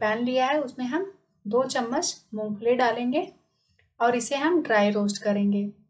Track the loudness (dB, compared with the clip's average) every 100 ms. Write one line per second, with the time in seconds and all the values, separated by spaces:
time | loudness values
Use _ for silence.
0 | -2 0 0 0 2 0 -2 -6 -4 -4
1 | -4 -10 _ _ -4 -2 0 -2 -2 -2
2 | -4 -8 _ -8 -6 -2 0 2 2 2
3 | 0 -2 -4 -10 _ _ _ _ _ _
4 | 2 2 0 0 2 2 2 2 4 2
5 | -2 -2 -2 0 2 0 -2 -8 _